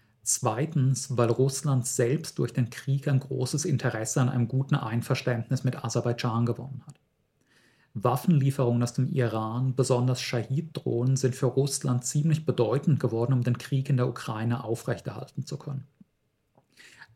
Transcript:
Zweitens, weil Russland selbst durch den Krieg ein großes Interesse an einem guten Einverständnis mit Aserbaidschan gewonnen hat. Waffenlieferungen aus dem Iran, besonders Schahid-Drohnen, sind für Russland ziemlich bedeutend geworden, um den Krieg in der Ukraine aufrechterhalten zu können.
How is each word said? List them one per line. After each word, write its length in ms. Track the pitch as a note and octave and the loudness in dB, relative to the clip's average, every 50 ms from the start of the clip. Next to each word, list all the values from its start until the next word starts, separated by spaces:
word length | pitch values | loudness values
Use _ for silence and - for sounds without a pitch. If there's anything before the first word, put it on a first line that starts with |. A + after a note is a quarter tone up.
| _ _ _ _ - | _ _ _ _ -4
Zweitens, 920 | - - - - A#2 A2 A#2 D3+ E3 - D3 B2+ C3+ C3+ - - - B2+ | -4 -2 0 0 -2 0 0 -2 0 2 2 2 2 2 0 -2 -4 0
weil 140 | A2+ A#2+ A2+ | 2 4 4
Russland 560 | A#2 - C3 C3+ - - - D3 C3+ B2+ B2 | 4 4 2 2 2 -2 -2 0 0 0 0
selbst 520 | - - - B2 A#2 C#3 D#3+ D#3+ - - - | -2 0 0 2 2 2 -2 -4 -6 -4 -4
durch 140 | C3+ A#2+ - | -4 -2 0
den 180 | C#3+ B2+ A2+ | -2 -2 -2
Krieg 360 | - - - - C3+ C#3 C#3 | -2 -8 -4 -2 -2 0 0
ein 140 | D3 C#3 C3 | 2 0 0
großes 440 | - - C3+ B2+ B2+ B2+ - D3 - | 0 0 -4 -4 -2 -2 -2 -2 0
Interesse 560 | F#3 D3 B2 - B2+ A2+ A2 A2 - - D3 | 0 0 0 0 0 -2 -2 -4 -2 0 0
an 80 | B2+ A#2+ | 2 2
einem 200 | - B2 A#2+ - | 2 0 0 0
guten 260 | - C3 C3+ - D3 | 0 -2 0 0 0
Einverständnis 880 | C#3 - G#2+ A#2 A#2+ - - C3+ - - B2 A#2+ B2+ C3 - C3+ B2 - | -2 0 -2 -2 -2 0 0 -2 -2 0 -2 -2 -2 -2 -2 -2 -2 0
mit 220 | B2+ B2 - - | -2 -2 -2 -4
Aserbaidschan 600 | A#2+ - B2 - A#2+ A#2+ - - A#2+ A2 A#2 A#2+ | -4 -2 -2 0 0 -2 -2 -2 -2 0 2 2
gewonnen 360 | A#2 A#2 - - C3+ C3 A#2+ - | 0 0 -4 -6 -12 -12 -14 -14
hat. 100 | - - _ _ _ _ _ _ _ _ _ _ _ _ _ _ _ _ _ _ _ - | -16 -20 _ _ _ _ _ _ _ _ _ _ _ _ _ _ _ _ _ _ _ -8
Waffenlieferungen 880 | A2 F#2+ B2+ A#2+ C3+ - - E3+ C#3+ C3 C#3 C3+ - C3 A#2+ A#2+ A#2+ A#2+ | -2 0 0 0 2 4 4 4 6 6 4 2 2 2 2 4 2 2
aus 120 | A#2+ - | 0 0
dem 140 | - B2+ - | 0 0 0
Iran, 640 | - C3+ B2 A2+ G#2 A2 A2 A2 A2+ B2 C3 C3 A#2+ | 2 0 0 0 0 -2 -2 -2 -2 0 0 0 2
besonders 460 | B2+ B2+ - C3 B2 B2 B2+ B2 A#2+ | 2 2 4 4 2 4 2 0 0
Schahid-Drohnen, 960 | - - - A#2+ G#2+ - C3 C#3 E3 D#3+ - - - A#2+ A#2 A#2 B2 C3 C3+ | -2 -2 -2 -2 -2 0 -2 -2 -4 -4 -8 -6 -4 -2 -2 0 2 2 2
sind 180 | C3 - C3 B2+ | 2 2 0 0
für 120 | - - | 2 0
Russland 580 | B2+ - C3+ C#3 C#3 - - - C3+ B2 B2 - | 0 2 2 0 0 0 -2 0 0 0 0 -2
ziemlich 400 | - - D3 D3 E3 D#3 D#3 - | -2 0 0 2 2 2 0 0
bedeutend 560 | - - - A#2+ G#2+ A#2+ C#3 - - C#3 - | 0 2 2 2 2 2 2 4 4 2 4
geworden, 320 | - A#2 G#2+ A2+ A#2+ A#2+ C3 | 2 0 0 0 2 2 2
um 100 | B2 A#2+ | 2 2
den 160 | B2+ A#2+ - | 2 0 -2
Krieg 300 | - - C#3+ C3+ C3 - | -2 -2 -2 -2 0 2
in 80 | C#3 | 2
der 120 | B2 B2 A#2+ | 2 2 0
Ukraine 560 | A#2+ - - - A2+ G#2+ A2+ A#2 A#2+ A#2 - | -2 -4 -6 -6 -4 -2 0 0 -2 -2 -2
aufrechterhalten 800 | G#2+ A#2 A#2+ - - A#2 - - - G2+ - C3+ - - - C3+ | -4 -4 -4 -2 -4 -6 -4 -6 -8 -8 -8 -12 -10 -10 -10 -8
zu 120 | - D3 C#3 | -8 -8 -10
können. 280 | - D3 C#3 C3 B2 - _ _ - _ _ _ _ _ _ _ _ _ _ _ _ _ _ - - - - - - - - | -8 -8 -8 -8 -10 -12 _ _ -20 _ _ _ _ _ _ _ _ _ _ _ _ _ _ -20 -20 -20 -20 -20 -20 -14 -4